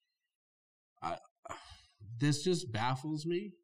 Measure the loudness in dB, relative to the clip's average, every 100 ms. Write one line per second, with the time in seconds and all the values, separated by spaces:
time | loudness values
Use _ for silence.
0 | _ _ _ _ _ _ _ _ _ -8
1 | -6 -6 -10 _ -14 -14 -14 -20 -20 -20
2 | -10 2 4 4 4 2 2 0 2 2
3 | 0 -2 0 0 -2 -12